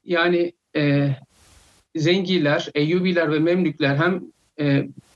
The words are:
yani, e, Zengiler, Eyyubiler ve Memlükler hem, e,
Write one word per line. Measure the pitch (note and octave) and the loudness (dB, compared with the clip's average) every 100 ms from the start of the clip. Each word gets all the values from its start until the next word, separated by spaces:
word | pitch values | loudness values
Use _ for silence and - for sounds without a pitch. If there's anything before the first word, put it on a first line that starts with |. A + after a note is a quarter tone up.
yani, | - E3+ F3 F3 E3+ - _ D3+ | -4 0 2 0 -2 -6 _ -2
e, | D3 C#3+ C#3+ C3 - _ - - _ _ _ D#3+ | 0 2 0 -4 -10 _ -20 -20 _ _ _ -2
Zengiler, | D3+ F#3+ F3+ F3+ C#3+ D3 - D3 | 0 0 0 0 0 0 -2 -2
Eyyubiler | D3+ F3+ F#3 E3+ D#3 | 0 0 0 0 0
ve | D#3 | 0
Memlükler | E3 F3+ E3 D3+ C#3 C#3+ | 0 2 0 0 -2 0
hem, | F3 F#3+ - - _ - | 0 -2 -8 -20 _ -4
e, | D3 C#3 C#3 - - | 0 0 -2 -10 -20